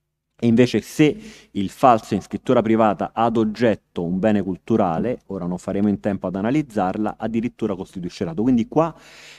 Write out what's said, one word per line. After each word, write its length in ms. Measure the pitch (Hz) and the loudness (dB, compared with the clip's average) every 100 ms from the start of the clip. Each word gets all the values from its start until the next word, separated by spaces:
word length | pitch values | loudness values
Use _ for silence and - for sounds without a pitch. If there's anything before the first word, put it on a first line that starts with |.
| _ _ _ _ | _ _ _ _
e 40 | 117 | 2
invece 340 | 113 123 107 | 4 4 0
se 340 | - - 151 110 - - _ | -2 2 2 2 -10 -20 _
il 180 | 98 95 | -6 -6
falso 440 | - 135 92 - | 2 4 4 2
in 80 | 101 | -6
scrittura 400 | - 101 - 123 | -4 -6 0 2
privata 500 | 107 110 110 92 98 | 4 4 2 0 -4
ha 120 | - 117 | -2 0
ad 120 | 117 | 2
oggetto 680 | 110 104 120 95 _ - | 0 0 0 0 _ -8
un 160 | 85 92 | -4 0
bene 240 | 110 104 | 0 0
culturale, 800 | 92 90 - 110 95 82 107 123 - | -2 -6 -2 0 0 -2 -4 -6 -10
ora 180 | 95 87 | -8 -6
non 120 | 90 | -6
faremo 300 | - 95 104 | -6 -2 0
in 120 | 101 | 0
tempo 280 | 104 98 92 | -4 -4 -4
ad 80 | 95 | -4
analizzarla, 800 | 107 147 147 104 92 98 104 - | -2 -2 -2 -2 -2 -2 -6 -6
addirittura 580 | 110 113 117 - 107 92 | -6 -4 -4 -4 -6 -6
costituisce 480 | 95 95 87 - | -10 -10 -10 -8
reato. 180 | 90 82 | -6 -2
Quindi 260 | 120 120 110 | 0 0 0
qua 260 | 151 165 - - - - | 0 0 -4 -20 -20 -20